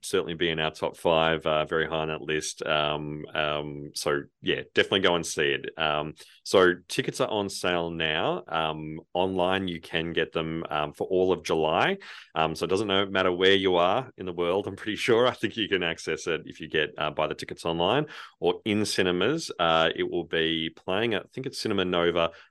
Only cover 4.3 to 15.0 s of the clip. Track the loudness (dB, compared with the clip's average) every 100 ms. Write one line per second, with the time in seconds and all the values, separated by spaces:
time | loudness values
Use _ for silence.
4.3 | _ -4 -4 0 0 2 4 4 2 0
5.3 | 0 0 0 -4 -2 0 0 -2 -8 -20
6.3 | -18 2 6 6 4 -4 -6 -4 -2 -2
7.3 | -2 -4 -4 -2 0 -2 -2 -2 0 0
8.3 | -2 -4 -2 -2 -2 -8 -10 -6 -2 0
9.3 | 2 2 2 -2 -6 -6 -4 -2 -2 -2
10.3 | -2 -4 -4 -4 -4 -4 -4 -2 2 2
11.3 | 2 0 0 2 2 2 0 -8 -18 -8
12.3 | 0 0 0 0 0 2 0 2 2 2
13.3 | 4 6 6 4 4 4 2 -4 -10 -10
14.3 | -2 0 0 -2 -8 -8 -4